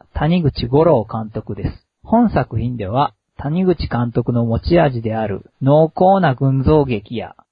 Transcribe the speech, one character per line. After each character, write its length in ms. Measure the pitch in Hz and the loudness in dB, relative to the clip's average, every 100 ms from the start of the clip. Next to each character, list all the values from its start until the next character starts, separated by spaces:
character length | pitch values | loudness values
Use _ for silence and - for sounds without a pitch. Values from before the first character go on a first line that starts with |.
| _ | _
谷 300 | - 147 180 | -4 0 0
口 240 | 151 - 120 | 0 -2 0
五 160 | 135 | 2
郎 240 | 170 139 104 | 4 2 0
監 200 | 113 110 | -8 -10
督 260 | 110 - 104 | -10 -10 -8
で 140 | - | -8
す。 180 | - _ _ | -10 _ _
本 260 | - 226 240 | -2 0 2
作 300 | - 127 113 | 0 -2 -4
品 160 | 120 123 | -4 -6
で 120 | 95 | -4
は、 260 | 120 147 - _ - | -2 -2 -6 _ -10
谷 280 | 135 165 185 | -6 0 0
口 220 | 170 - | 0 -2
監 240 | 117 120 | -4 -2
督 220 | 120 120 | -2 -2
の 100 | 120 | 0
持 160 | 117 113 | 0 -2
ち 220 | - 170 | 0 2
味 200 | 156 123 | 2 0
で 140 | 113 110 | -4 -4
あ 100 | 110 | -4
る 240 | 98 - _ | -6 -12 _
濃 320 | 131 147 160 - | 2 4 4 2
厚 240 | 185 196 | 2 4
な 160 | 170 123 | 2 0
群 280 | 135 135 | 0 2
像 200 | 131 156 | 2 2
劇 320 | 135 107 - 113 | 2 -2 -6 -10
や 200 | 90 - _ | -10 -14 _